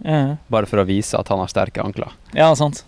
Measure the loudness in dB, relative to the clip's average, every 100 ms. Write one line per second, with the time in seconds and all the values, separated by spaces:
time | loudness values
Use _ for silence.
0 | -2 0 0 -4 -2 -2 0 0 2 0
1 | 0 -4 -2 -2 -2 -2 -2 -4 -6 -6
2 | -10 -12 -6 2 4 4 0 -4